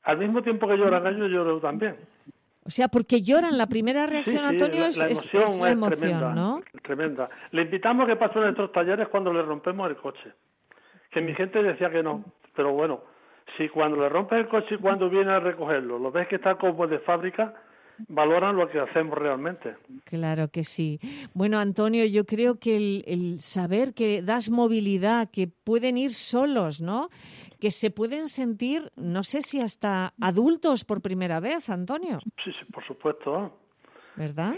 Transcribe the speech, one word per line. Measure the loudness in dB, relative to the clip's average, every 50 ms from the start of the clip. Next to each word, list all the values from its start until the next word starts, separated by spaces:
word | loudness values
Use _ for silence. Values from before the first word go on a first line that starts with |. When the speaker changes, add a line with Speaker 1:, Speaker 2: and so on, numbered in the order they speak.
Speaker 1:
al | _ 0 0 0
mismo | 0 0 0 0
tiempo | 0 0 0 0 2 2
que | 4
lloran | 4 6 4 4 4 2
ellos, | 0 0 0 0 0
lloro | 2 2 2 2 0 0
también. | -2 -4 -2 -2 -4 -4 -4 -8 -18 _ _ _ _ -20 -20 _ _ _ _ _ _
Speaker 2:
O | -6
sea, | 0 2 2 4
porque | 4 2 4 4 2 2
lloran, | 4 6 4 6 6 4 2
la | 2 2 2
primera | 0 0 0 2 2 0 0
Speaker 1:
Sí, | 0
Speaker 2:
reacción, | -2 -2 -2 0 -2 0
Speaker 1:
sí, | 0
Speaker 2:
Antonio, | 0 2 2 2 2 2 2
Speaker 1:
la, | 0 0
Speaker 2:
es, | 2 0
Speaker 1:
la | 0
Speaker 2:
es, | 0
Speaker 1:
emoción | 0 -2 -4 0 2 4 4
Speaker 2:
es | 4 2 2
la | 2 2
Speaker 1:
es |
Speaker 2:
emoción, | 4 4 2 2 2 2
Speaker 1:
tremenda, | 0 0 0 0 0 0 0
Speaker 2:
¿no? | 0 0 0 -2 -4 -8 -12 -20 -18
Speaker 1:
tremenda. | -8 -6 -4 -2 -2 -4 -2 -4 -6 -8 -8 -18 -16 -6
Le | -2 -2
invitamos | -2 0 -2 -2 0 2 2 4 4
a | 2
que | 2
pase | 2 2 0 2 2
a |
nuestros | 2 2 2 0 -4 0
talleres | 0 0 2 2 2 0 0 0
cuando | 0 0 0 2
le | 0 0
rompemos | 0 -2 -4 -4 -4 -4 -4 -2 -4 -6
el | -6
coche. | -6 -8 -10 -10 -10 -20 -20 -20 _ _ _ _ _ _ _ -20 _ _ _ _ _ _ _
Que | -4 -4
mi | -4 -2 -2
gente | -4 -4 0 2 2
decía | 2 2 2 0 -2 0
que | 0 0
no, | 0 0 -4 -6 -8 -14 _ _ _ _ _
pero | 0 0 0
bueno, | 2 2 0 0 -2 -6 -8 -20 -20 _ _ _ _ _ _ -18 -6
si | -6 -6 -2
cuando | 0 0 2 2 2 2
le | 2 2
rompes | 2 0 0 2 0 0
el | 0 2
coche | 0 -2 0 -2 -6
y | 0
cuando | 2 0 2 2 2 2
viene | 4 2 4 4
a | 2 2
recogerlo, | 2 0 -2 -2 -2 0 0 0 0 -4 -4 -4
lo | -4 -2
ves | -2 -2 -2 0
que | -4
está | 0 2 0 2
como | 4 2 0 2 2 0 0
de | 0 -2
fábrica, | 0 0 0 0 0 -4 -2 -2 -2 -2 -4 -18 -20 _ _ _ _ -20 _ -18 -16 -6
valoran | 0 2 4 4 4 4 4 2 2
lo | 2 0 0
que | 0 -2
hacemos | -2 0 0 0 0 0 -2
realmente. | -2 0 -2 -2 -2 -4 -6 -8 -6 -10 -12 -12 -12 _ -20 -20 -20 _
Speaker 2:
Claro | -8 -6 -4 -2 -2 0 0 -2 -2
que | -2 -6 -6
sí. | -6 -4 -4 -4 -4 -4 -6 -8 -12 -12 -12 -14 -10
Bueno, | _ -2 0 0 2 0
Antonio, | 0 0 0 0 0 2 4 2 2
yo | 4 2 2 0
creo | 0 0 2 2 2 2 0
que | 0 0 2
el, | 2 2 0 -2 -2 -4
el | -4 -4 -2 -2 -4 -4 -6
saber | -10 -6 -4 -4 -2 0 0 0 0 -2 -2
que | -2 0 0 0 0
das | 0 -2 -2 -2 0 0
movilidad, | 2 2 4 4 2 2 2 2 0 2 2 2 2 2 0 -2
que | -2 -4 -4 -4
pueden | _ _ _ 0 0 2 2 2 0
ir | 0 0 -2
solos, | -2 -2 -2 0 0 2 2 2 2 0 0 0 -2 -4
¿no? | -6 -4 -2 -4 -4 -6 _ -20 -20 -20 -20 -20 -20 -20 _ _
Que | -2 -2
se | -2 0 -2 -2
pueden | -2 -2 -4 -4 -2 -4 -6 -6
sentir, | -4 -4 -2 -4 -2 -2 -2 -2 -2 -4 -6 -8 _
no | -8 -6 -4 -2 -2
sé | -4 -2 -4 -4
si | -4 -4 -4 -2
hasta | -2 -4 -4 -4 -2 0 0 0 0 -4 _ -2
adultos | -2 2 2 4 4 4 2 4 2 2 2 2 0
por | -4 -4 -4
primera | -2 -4 -4 -2 -2 -2 -2 -2
vez, | -2 -2 -4 -4 -4 -4
Antonio. | -4 -4 -4 -4 -4 -6 -4 -6 -6 -6 -6 -10 _ -8 -10
Speaker 1:
Sí, | -10
sí, | -10 -12 -16 -16
por | -16 -16 -12
supuesto. | -14 -14 -4 -2 -2 -2 -2 -4 -4 -4 -4 -4 -6 -10 _ _ _ _ _ _ _ _ -20 -20 -20 -10
Speaker 2:
¿Verdad? | -8 -8 -8 -6 -4 -4 -4 -4